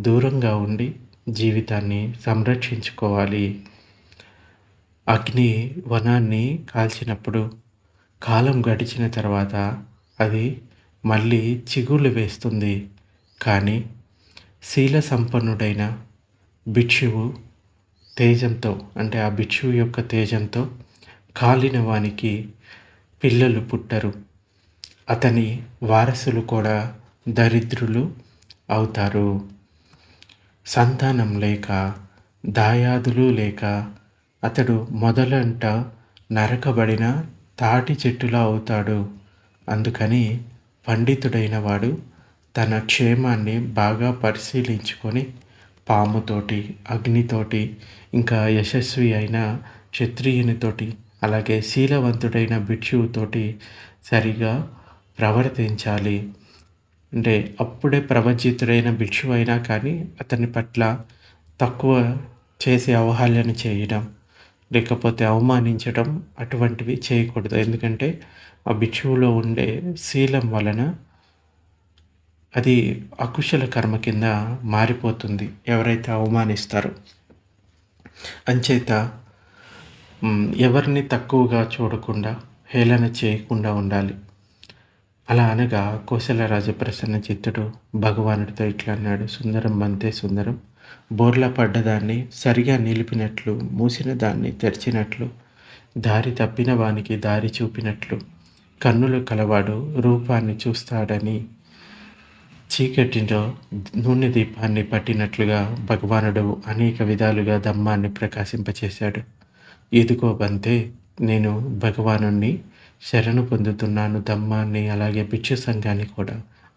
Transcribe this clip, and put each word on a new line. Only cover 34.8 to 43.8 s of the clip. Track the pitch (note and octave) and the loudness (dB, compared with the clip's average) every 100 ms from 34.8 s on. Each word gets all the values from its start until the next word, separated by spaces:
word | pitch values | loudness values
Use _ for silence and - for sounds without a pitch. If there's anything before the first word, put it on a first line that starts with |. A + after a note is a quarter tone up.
| A2+ | -2
మొదలంట | G#2+ A#2 A#2 B2+ C3+ A#2+ A#2 A2 A2 B2 - _ _ - | 0 2 4 2 2 0 0 0 0 -4 -10 _ _ -4
నరకబడిన | A2 G#2+ B2 C#3 A2+ A2 A2 A2+ D3 D#3+ - _ - | 0 0 0 0 2 2 2 0 -2 -4 -14 _ -4
తాటి | A2+ B2 B2 D3+ B2+ | 2 2 2 0 0
చెట్టులా | A#2+ B2 A#2+ | 0 0 2
అవుతాడు. | A2 A2 A2 G#2+ G#2 G#2 G2+ - - _ _ _ - | 2 0 -2 -2 0 -2 -4 -10 -20 _ _ _ -4
అందుకని | G#2+ G#2+ A2 A2 B2 A2 A#2+ - - _ _ - | -2 -2 -2 0 2 2 -2 -8 -18 _ _ -2
పండితుడైన | A2+ A#2+ C3+ B2+ A#2 G#2+ A2 | 2 2 2 0 0 0 -2
వాడు | G#2 G2+ A#2 D#3+ - - _ _ _ - | 0 0 0 -4 -8 -20 _ _ _ -2
తన | A2 A2 | 0 0
క్షేమాన్ని | A#2 - A#2+ A#2+ B2+ A2 G#2+ A2+ | 0 2 4 4 2 0 0 -2
బాగా | A#2 A2 | -2 0